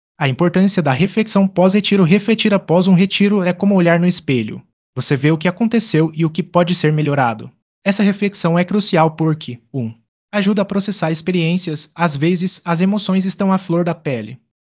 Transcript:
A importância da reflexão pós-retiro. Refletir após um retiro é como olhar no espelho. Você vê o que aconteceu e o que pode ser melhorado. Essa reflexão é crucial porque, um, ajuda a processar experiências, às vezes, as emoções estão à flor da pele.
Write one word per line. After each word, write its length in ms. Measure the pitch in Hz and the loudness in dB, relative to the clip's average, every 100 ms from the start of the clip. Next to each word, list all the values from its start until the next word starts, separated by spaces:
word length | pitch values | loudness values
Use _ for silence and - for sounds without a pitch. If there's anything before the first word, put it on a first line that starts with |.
| _ - | _ -4
A 80 | 139 | -2
importância 560 | 127 175 185 196 190 | 0 0 2 2 2
da 80 | 143 | 0
reflexão 560 | 131 190 - 220 196 190 | 0 0 0 0 0 0
pós-retiro. 560 | 170 185 208 202 196 | 2 2 2 0 2
Refletir 500 | 165 202 214 226 214 | 4 2 2 0 2
após 360 | 196 - 170 185 | 0 2 2 4
um 40 | |
retiro 480 | 180 196 - 202 208 | 4 2 2 2 2
é 120 | 175 | 0
como 220 | 180 202 196 | 0 0 2
olhar 220 | 170 170 | 4 4
no 80 | 180 | 2
espelho. 560 | 180 - 127 107 - - _ _ | 0 -2 -2 -2 -10 -18 _ _
Você 220 | - - 139 | -6 -2 0
vê 160 | 147 | 0
o 60 | 160 | 0
que 100 | 180 | -2
aconteceu 640 | 180 226 233 226 151 160 | -2 0 0 0 0 0
e 120 | 156 160 | 0 -4
o 40 | |
que 140 | 160 | -2
pode 320 | 170 175 175 180 | -2 0 0 0
ser 160 | 156 | 0
melhorado. 580 | 156 147 139 123 110 120 _ _ _ 196 | 0 0 0 0 -2 -12 _ _ _ -4
Essa 180 | 196 | 0
reflexão 560 | 202 202 202 - 170 170 | 0 0 -4 -2 -2 0
é 60 | 180 | 0
crucial 460 | 208 - 170 160 | -2 0 2 2
porque, 500 | 160 160 156 - 120 _ | 2 -2 -2 -6 -14 _
um, 200 | 135 113 113 _ _ - | -8 -8 -10 _ _ -8
ajuda 340 | 208 196 214 | -2 0 0
a 20 | 196 | -2
processar 440 | 196 190 190 165 | -2 -4 -4 -4
experiências, 800 | 160 180 180 165 180 170 147 - - | -4 -2 0 0 -2 -4 -8 -8 -4
às 220 | 170 139 | -4 0
vezes, 420 | 160 180 185 - 180 | 0 0 -4 -6 -4
as 160 | 165 | -2
emoções 420 | 190 208 196 190 | 0 -2 0 -2
estão 300 | 190 - 196 | -2 -2 0
à 40 | 190 | 0
flor 280 | 185 170 170 | 0 -2 -2
da 100 | 165 | -4
pele. 420 | 151 120 110 127 _ _ | -4 -6 -8 -14 _ _